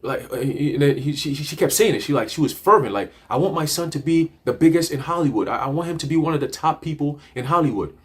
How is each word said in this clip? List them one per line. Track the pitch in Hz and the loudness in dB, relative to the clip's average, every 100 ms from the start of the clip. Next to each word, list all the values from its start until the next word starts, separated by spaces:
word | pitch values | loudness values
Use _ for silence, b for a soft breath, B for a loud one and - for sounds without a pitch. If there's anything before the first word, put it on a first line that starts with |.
Like, | 139 127 - | -6 -8 -6
uh, | 127 | -4
he, | 135 135 143 | -4 -2 -2
and | 123 | 2
then | 143 131 | 2 2
he, | 139 | -2
she, | 147 151 | -4 -4
she | 139 147 156 | -4 -6 -2
kept | 156 | 0
saying | - 220 | 4 2
it. | - | 2
She, | - | 0
like, | 139 110 | -2 -2
she | - | 0
was | 135 | -2
fervent. | - - 208 120 | 0 6 6 6
Like, | 101 101 b b | -2 -6 b b
I | 123 | -2
want | 185 | 0
my | 165 | 0
son | 151 - 170 | -2 -2 -4
to | 147 | -4
be | 131 165 160 _ | 0 2 2 _
the | - | -6
biggest | 123 165 165 165 | 4 4 4 0
in | 143 | -4
Hollywood. | 131 170 151 107 - | -4 0 0 0 -2
I, | 113 | -2
I | 135 | -2
want | 147 170 | -4 -4
him | 165 | -6
to | 139 | 0
be | 160 | 0
one | 156 | 2
of | 151 | 0
the | 139 | -2
top | - 160 156 | -2 -2 -2
people | 165 151 147 147 B | -6 -4 -4 -4 B
in | - 123 | -10 0
Hollywood. | 170 151 104 78 - | 2 2 0 -6 -8